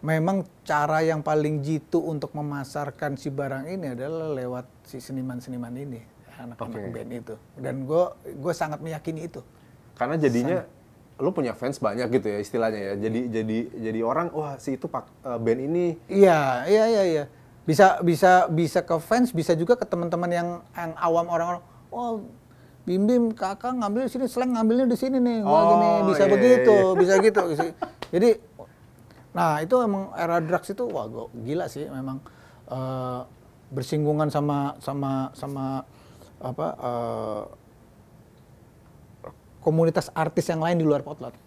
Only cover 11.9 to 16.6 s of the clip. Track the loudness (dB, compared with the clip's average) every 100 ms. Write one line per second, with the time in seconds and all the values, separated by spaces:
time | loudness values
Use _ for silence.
11.9 | -2 0 0 0 -4 -4 0 0 -2 -6
12.9 | -4 -2 -2 -2 -4 -2 -2 -4 -8 -6
13.9 | -2 -2 -2 -2 -6 -8 -8 -8 -6 -6
14.9 | -8 -10 -14 -8 -4 0 0 0 -2 -2
15.9 | -4 -4 6 6 6 2 -2